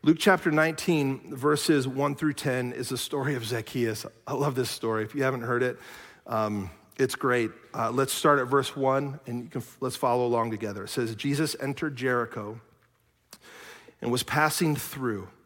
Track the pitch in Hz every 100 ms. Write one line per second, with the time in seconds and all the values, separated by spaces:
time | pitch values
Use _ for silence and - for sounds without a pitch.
0 | - 160 - 185 175 151 160 156 - 160
1 | 135 135 - 135 143 147 - 147 131 131
2 | 143 139 156 139 139 127 123 123 123 131
3 | - 143 135 135 110 117 107 123 120 107
4 | - - - 135 143 131 120 - 117 110
5 | 107 147 131 127 120 120 127 120 - -
6 | - - - 113 107 104 90 - - -
7 | 131 - 131 123 110 - - - 113 123
8 | 135 - 156 143 123 139 135 - 131 135
9 | 143 139 - 120 120 131 - - 131 -
10 | 131 123 123 117 113 107 107 101 101 -
11 | 113 110 143 143 156 - 135 135 156 131
12 | 131 123 117 120 104 117 _ _ _ _
13 | _ _ _ - - - - - - _
14 | 117 123 - 147 151 - 165 143 - 139
15 | 127 104 - -